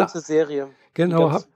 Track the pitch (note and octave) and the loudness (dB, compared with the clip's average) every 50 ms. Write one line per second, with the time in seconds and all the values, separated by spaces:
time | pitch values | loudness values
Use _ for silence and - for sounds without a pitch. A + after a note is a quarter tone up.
0 | F#3+ - - E3+ D#3 - D#3 D#3 D#3+ D3 D3 C#3 C#3 C#3 C3+ _ _ _ - - | 2 2 -2 -10 -6 -2 0 0 0 0 -2 -8 -8 -8 -14 _ _ _ -4 -2
1 | E3 F3+ E3+ E3 E3 D#3 C#3 - - _ _ | 0 0 2 2 2 2 2 -2 -6 _ _